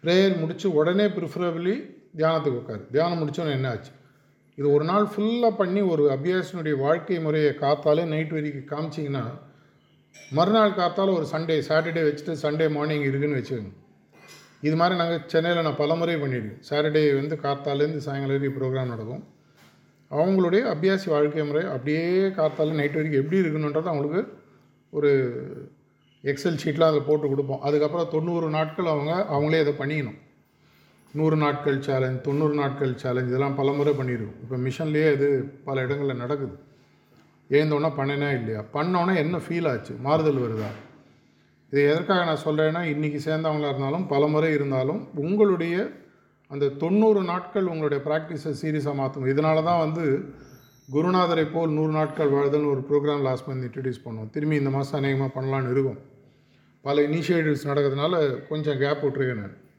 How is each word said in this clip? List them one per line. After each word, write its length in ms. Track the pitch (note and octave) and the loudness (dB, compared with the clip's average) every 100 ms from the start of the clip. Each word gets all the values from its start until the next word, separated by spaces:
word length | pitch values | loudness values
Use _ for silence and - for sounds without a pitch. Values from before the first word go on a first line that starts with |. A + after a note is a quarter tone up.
ப்ரேயர் 360 | D#3 F3+ G3 F3+ | 2 4 4 2
முடிச்சு 360 | D#3+ F3+ G3 | -2 -2 0
உடனே 300 | D3+ D#3 F#3+ | 2 2 4
ப்ரிஃபரபிளி 880 | G#3 F3+ - - F3+ E3 F3+ A#3+ D#4 - _ D#3 | 2 0 -6 -2 -2 -2 -2 -2 -4 -18 _ -2
தியானத்துக்கு 400 | D#3 D#3+ C#3+ A#2+ | 2 2 0 -4
உட்காரு. 300 | A#2 G#2+ - | -6 -12 -4
தியானம் 280 | C3 E3+ E3+ | 0 0 0
முடிச்சோன்னே 300 | D3+ C#3 D#3+ | -4 -4 -2
என்ன 180 | C3+ C3 | -2 -2
ஆச்சு?" 220 | A2+ - - _ _ _ _ _ - | -4 -10 -20 _ _ _ _ _ -4
இது 160 | C#3+ | 2
ஒரு 120 | C#3+ | 4
நாள் 200 | D#3 G3 | 4 2
ஃபுல்லா 460 | G#3 G#3 G#3+ A#3+ A#3 | 2 0 0 2 2
பண்ணி 300 | G#3+ F#3 G3 | 2 0 2
ஒரு 300 | G3 D#3+ D3 | 2 4 4
அபியாசினுடைய 680 | C3 D#3+ F#3 F3+ F3+ D#3 C#3+ | 2 0 -2 -2 -6 -2 0
வாழ்க்கை 420 | C#3 E3+ E3+ F3+ | 2 2 0 -2
முறையை 320 | D#3+ D#3 D3+ | 0 2 2
காத்தாலே 520 | C#3 C#3+ D3 D#3 D3+ | 2 0 2 4 2
நைட் 280 | E3+ D#3 D#3+ | 2 -2 -2
வரைக்கும் 460 | D#3 D3+ C#3 C3 D3 | -4 -4 -8 -8 -6
காமிச்சிங்கன்னா, 440 | D#3 E3 C#3+ C3+ A2+ - - - _ _ _ _ _ - - | -6 -6 -6 -4 -6 -10 -18 -20 _ _ _ _ _ -20 -6
மறுநாள் 400 | C3+ F3+ A3 G#3+ | 2 4 6 4
காத்தால 440 | F#3+ F3 F3 G3 | 4 0 2 2
ஒரு 120 | F#3 D3 | 2 0
சண்டே, 300 | D#3 D#3+ D#3 C#3+ | -4 0 0 2
சாட்டர்டே 340 | D#3 E3 E3 | 2 2 2
வச்சுட்டு 340 | D3+ D3 D#3+ D#3+ | 0 0 -6 -4
சண்டே 280 | D3 D3+ D#3+ | -2 2 2
மார்னிங் 320 | D3 D3+ D3+ | 2 -2 0
இருக்குன்னு 340 | C#3 C#3 D3 C#3 | 0 0 0 -2
வச்சுக்கோங்க. 360 | - B2+ G2 F#2+ - _ _ - - - - _ | -4 -6 -8 -16 -20 _ _ -20 -20 -20 -20 _
இது 160 | D3+ D#3+ | -2 2
மாதிரி 220 | F3 F#3 | 2 2
நாங்க 240 | E3+ E3+ - | 0 -2 0
சென்னையில 360 | E3 E3 E3+ | 0 2 2
நான் 140 | D#3+ C#3 | 0 0
பல 180 | D3 | 0
முறை 220 | E3 E3+ E3 | 0 0 0
பண்ணியிருக்கேன். 460 | C#3 B2+ G#2+ A2 - | -2 -2 -6 -12 -4
சாட்டர்டே 440 | D3 D3+ D3+ D3+ | 0 2 4 4
வந்து 240 | C#3 C#3+ D#3 | 2 0 -4
காத்தாலேருந்து 540 | C#3+ C#3 D3+ C#3 D3+ D#3 | -4 -4 -2 0 0 -2
சாயங்காலம் 420 | C#3 C#3 C3+ C#3 | -6 -6 -2 -2
வரைக்கும் 240 | C#3 C3+ | -2 -2
ப்ரோக்ராம் 240 | C3 C3 B2+ | -4 -2 -4
நடக்கும். 380 | A2+ A2 C3 - _ _ _ - _ _ _ _ | -6 -8 -10 -14 _ _ _ -20 _ _ _ _
அவங்களுடைய 680 | D3 F3 F#3+ F3+ F#3+ B3+ D#3 | 0 2 4 4 4 2 0
அபியாசி 320 | F#3 F#3+ F#3+ | 2 2 2
வாழ்க்கை 360 | D3 D3+ D#3 | 2 2 0
முறை 200 | D3 D3 | -2 0
அப்படியே 640 | F3+ C#3 B2+ D#3 E3+ F#3 G3 | -2 -4 -2 -2 2 2 2
காத்தால 440 | F#3+ D#3 D3+ D#3 | 2 0 2 0
நைட் 220 | D#3 C#3+ | 2 0
வரைக்கும் 280 | D3 D#3 C#3+ | 0 0 0
எப்படி 180 | D3 F#3 | 2 2
இருக்கணுன்றது 420 | F3 D3+ D3+ D3 | 2 0 0 -2
அவங்களுக்கு 500 | E3+ D3+ C#3+ E3+ - - - _ _ _ _ | -2 -2 0 -2 -4 -10 -20 _ _ _ _
ஒரு 200 | D#3 D3 C#3 B2 A#2+ - - - - _ _ _ _ | 0 4 4 2 -4 -10 -14 -16 -20 _ _ _ _
Excel 360 | C#3 C#3 F3+ D#3+ | -6 -2 -2 -2
ஷீட்லாம் 180 | D#3+ D3 | -2 2
அதுல 200 | E3 D3+ | 4 4
போட்டு 260 | C#3 D3+ C#3+ | 2 0 2
கொடுப்போம். 320 | C#3 C3+ C3+ | -2 -2 -2
அதுக்கப்புறம் 480 | C#3 D3 D3+ E3+ E3 | 0 2 2 0 -2
தொண்ணூறு 400 | D#3 E3 E3+ D#3+ | -2 -2 -2 -2
நாட்கள் 360 | D3+ D#3 D#3 F3 | 0 -2 -2 0
அவங்க, 400 | D3+ D3 E3+ G#3 | 0 0 -2 0
அவங்களே 300 | C#3+ D3+ D#3+ | 0 2 2
இதை 120 | D3 | 2
பண்ணிக்கணும். 460 | C#3+ C3+ D#3 B2 G2+ - _ _ _ _ _ _ _ _ | 0 -2 -4 -4 -10 -20 _ _ _ _ _ _ _ _
நூறு 240 | C#3+ D#3 D#3 | -2 2 4
நாட்கள் 460 | D3 C#3 D3 C3+ | 2 2 0 -2
சேலஞ்ச், 400 | C#3 C3+ C3 B2+ | 0 -2 0 -2
தொண்ணூறு 320 | C#3+ C#3+ D3+ | -2 0 0
நாட்கள் 420 | D3 C#3 C3+ C3+ B2 | 0 -2 -2 -4 -2
சேலஞ்ச், 320 | C3 B2 B2+ | -4 -2 -2
இதெல்லாம் 260 | B2+ C#3 | -2 -2
பல 180 | C#3 C3+ | 0 0
முறை 200 | C#3+ C#3+ | 2 0
பண்ணியிருக்கோம். 480 | C#3 B2+ B2 G#2 - | 0 -2 -4 -6 -12
இப்ப 140 | A#2 B2+ | -8 -4
மிஷன்லயே 560 | B2+ C3 D#3 D3+ D#3 | -4 -4 -2 2 2
இது 320 | C#3 C#3+ C3+ - - | 4 2 0 -2 -10
பல 220 | - C3+ B2+ | -6 -4 -2
இடங்கள்ல 300 | C#3+ C#3 B2+ | -2 -2 -4
நடக்குது. 420 | B2 C#3+ C3 F2+ - _ _ _ _ _ _ _ _ | -4 -4 -6 -10 -20 _ _ _ _ _ _ _ _
எழுந்தோன்னா 400 | C#3 D#3 D3 D#3+ C#3+ | 2 4 2 0 0
பண்ணனே 360 | C3+ C#3 C#3+ | -2 0 0
இல்லையா? 300 | C3 A2 A2 G#2+ | -2 -2 -6 -6
பண்ணோன்னா 440 | C#3+ E3 F3+ F3 F#3 | -4 0 2 2 2
என்ன 220 | D3+ F3 | 0 -2
ஃபீல் 300 | - E3+ E3 | -4 -2 0
ஆச்சு? 260 | A#2+ - | -2 -6
மாறுதல் 420 | G2 B2+ D#3 D#3 C3+ | -8 0 2 4 2
வருதா? 340 | A#2+ A2 G#2+ G#2+ - - _ _ _ _ _ _ _ | 0 -4 -6 -10 -16 -20 _ _ _ _ _ _ _
இது 200 | C#3 C#3+ | 2 4
எதற்காக 340 | D#3 F3 F#3 | 2 2 2
நான் 200 | E3+ D3+ | 2 0
சொல்றேன்னா, 380 | D#3 D3+ D#3 E3 | 0 2 2 0
இன்னைக்கு 480 | E3+ D3 D3+ D3 D#3 | -2 -2 -2 -2 -2
சேர்ந்தவங்களா 380 | D#3 D#3+ D3+ D3 | -2 0 0 -2
இருந்தாலும், 380 | C3 C3+ D#3+ F#3 | -2 -2 -2 0
பல 200 | C#3 D3+ | 2 2
முறை 280 | D3+ D#3+ | 2 2
இருந்தாலும், 540 | D3 C#3+ C3+ C3 F3+ - | 0 0 0 0 -4 -6
உங்களுடைய 760 | D#3 D3+ G#3 G#3 F3+ E3+ F3 C4+ - - _ _ _ _ | -6 -2 2 4 4 0 -2 -4 -8 -20 _ _ _ _
அந்த 200 | C#3+ C#3 | -2 -2
தொண்ணூறு 540 | C#3 D#3+ G3+ A3 G#3 | 0 0 4 4 4
நாட்கள் 420 | F3+ F3+ F3+ G#3 | 2 -4 -2 -2
உங்களுடைய 400 | F#3 D#3+ D3+ C#3 | -2 0 0 -2
பிராக்டிஸை 500 | C#3 D#3 D#3+ D#3+ D#3 C#3+ | 0 -2 -2 -8 -6 -6
சீரியஸா 300 | D#3 D3+ C#3 | -2 -2 -2
மாத்தணும். 380 | C#3 C3+ C#3 C3 | -2 -4 -2 0
இதனால 340 | C#3 D#3 D#3+ | 2 4 2
தான் 280 | D#3+ F3 D#3 | 2 2 2
வந்து 320 | D#3+ D#3+ C3+ F#2+ - - - _ _ - | 0 0 0 -4 -16 -20 -20 _ _ -4
குருநாதரை 580 | C3 F3 F#3 F3 E3 D3+ | 0 2 2 2 2 0
போல் 180 | E3 E3 | 0 0
நூறு 220 | D3+ D#3 | 0 0
நாட்கள் 380 | D#3 D#3 D3+ D3 | 0 -2 0 2
வாழ்தல்னு 400 | C#3 C#3+ D3 D3 | 2 2 2 0
ஒரு 140 | C#3 C3+ | -2 0
ப்ரோக்ராம் 320 | D3 D3 C#3+ | 0 2 0
லாஸ்ட் 260 | C3+ B2+ - | 0 -2 -6
மந்த் 200 | C3 B2 | -8 -8
இன்ட்ரடியூஸ் 340 | B2 C3 A#2+ | -6 -6 -8
பண்ணோம். 260 | - A2+ A2 | -10 -10 -8
திரும்பி 260 | D#3 D3+ D3+ | -4 0 0
இந்த 140 | C#3 | 0
மாசம் 340 | C#3 C3+ D3 | -2 -2 -2
அநேகமா 260 | C#3 C3+ C3+ | 0 0 -2
பண்ணலான்னு 360 | C3+ C3+ C3+ B2+ | -4 -4 -2 0
இருக்கோம். 440 | C3 C3+ C3+ - - _ _ _ _ _ _ | 0 0 -4 -16 -20 _ _ _ _ _ _
பல 200 | C#3 D3 | -2 0
இனிஷியேட்டிவ்ஸ் 640 | D3 D#3+ D#3+ E3+ D#3 C#3+ C#3+ | 2 0 0 2 2 0 -2
நடக்கிறதுனால 800 | C#3+ C#3 C3+ D3+ F3 D3 B2+ - | 0 0 0 0 2 0 -2 -6
கொஞ்சம் 320 | D3+ D3 C3+ | -4 -2 0
கேப் 260 | C#3 D3 | 0 0
விட்டுருக்கேன் 300 | C#3+ C3+ C3 | -2 -2 -2
நான். 220 | A#2 G2 - _ | -4 -10 -14 _